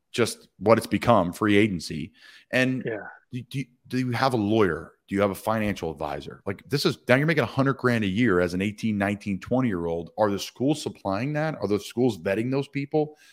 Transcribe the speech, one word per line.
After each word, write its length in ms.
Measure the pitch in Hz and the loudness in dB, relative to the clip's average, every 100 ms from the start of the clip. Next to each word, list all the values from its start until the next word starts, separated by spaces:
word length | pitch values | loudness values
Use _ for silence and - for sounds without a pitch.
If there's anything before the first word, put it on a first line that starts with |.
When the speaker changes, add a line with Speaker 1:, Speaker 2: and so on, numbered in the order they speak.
| _ | _
Speaker 1:
just 380 | - 113 - _ - | -2 0 -2 _ 0
what 200 | 95 120 | 4 4
it's 80 | - | 4
become, 460 | 101 120 110 87 | 0 4 4 2
free 240 | 85 107 101 | 0 2 4
agency. 560 | 110 87 - 80 73 _ - - _ | 4 0 -6 -10 -10 _ -20 -20 _
And 320 | 123 127 131 117 | 0 0 -2 -6
Speaker 2:
Yeah. 200 | 107 95 - _ | -8 -10 -18 _
Speaker 1:
do, 120 | 127 | -12
do, 220 | 120 139 - _ - | -8 -8 -8 _ -6
do 120 | 127 | -4
you 120 | 127 | -2
have 200 | 117 139 | 0 2
a 60 | 123 | 2
lawyer? 540 | 101 113 95 78 80 _ - | 4 4 4 0 -8 _ -4
Do 80 | |
you 60 | 98 | 2
have 100 | 101 | 2
a 40 | |
financial 560 | 92 - 110 104 95 82 | 0 -2 0 -2 -2 -6
advisor? 520 | 80 76 73 - - - | -6 -6 -8 -10 -12 -10
Like, 160 | 101 - | -10 -4
this 180 | 143 - | -2 0
is, 120 | - - | 0 2
now 80 | 127 | 4
you're 100 | 151 | 4
making 160 | 156 | 2
a 40 | 117 | 0
hundred 280 | - 135 | 0 0
grand 300 | - 123 117 | 2 2 2
a 40 | 101 | 2
year 320 | 95 123 90 | 2 2 4
as 140 | 90 | 2
an 80 | 92 | 0
eighteen, 340 | 104 104 113 101 | -4 -2 -2 0
nineteen, 440 | 98 101 104 92 | 0 -2 -4 -6
twenty-year-old. 720 | - 127 127 90 85 85 82 - | -2 0 0 -2 -2 -4 -4 0
Are 140 | 107 | 0
the 80 | 98 | 0
schools 420 | - - 131 151 | -6 -2 -2 -2
supplying 520 | 110 92 98 95 135 | -6 -6 -4 -4 -2
that? 240 | 151 156 156 | -4 -4 -2
Are 60 | 98 | -2
the 140 | 101 | -2
schools 360 | - 113 127 95 | -2 0 0 0
vetting 340 | 92 98 123 | -2 -2 0
those 180 | 139 139 | -2 -4
people? 480 | 139 143 156 147 - - | -6 -2 0 -2 -6 -20